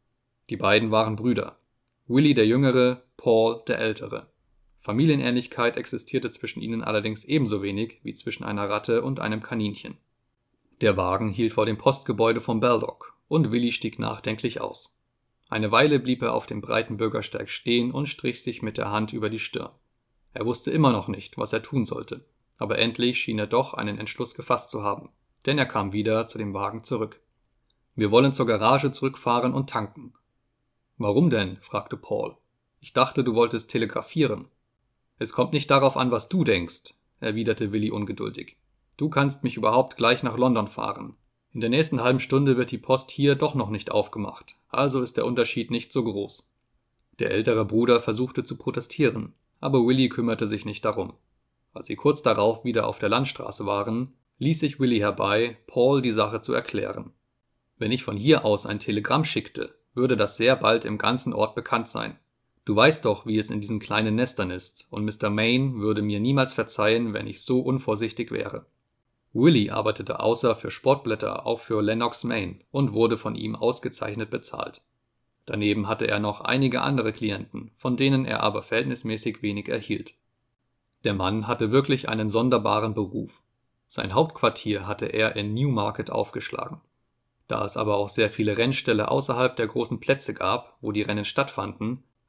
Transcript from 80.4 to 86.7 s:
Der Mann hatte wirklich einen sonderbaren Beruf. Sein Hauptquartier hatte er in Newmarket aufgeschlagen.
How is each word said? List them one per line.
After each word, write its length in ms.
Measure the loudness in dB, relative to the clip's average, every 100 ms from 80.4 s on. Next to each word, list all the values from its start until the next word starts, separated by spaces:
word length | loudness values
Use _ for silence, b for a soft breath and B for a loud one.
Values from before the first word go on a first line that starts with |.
| _ _ _ _ _ _
Der 80 | -4
Mann 340 | -2 -2 -2 -2
hatte 240 | 0 4
wirklich 380 | 4 4 0 0
einen 220 | -2 0
sonderbaren 640 | 2 4 4 4 2 0
Beruf. 480 | -2 -4 -4 -8 -14 _ _ _ _ _
Sein 260 | -6 0
Hauptquartier 720 | 2 0 2 0 0 -2 -4 -4
hatte 180 | -6
er 320 | -2 0 0 0
in 160 | -4
Newmarket 580 | 0 0 2 -2 -4 -4
aufgeschlagen. 680 | -2 -2 -6 -8 -8 -8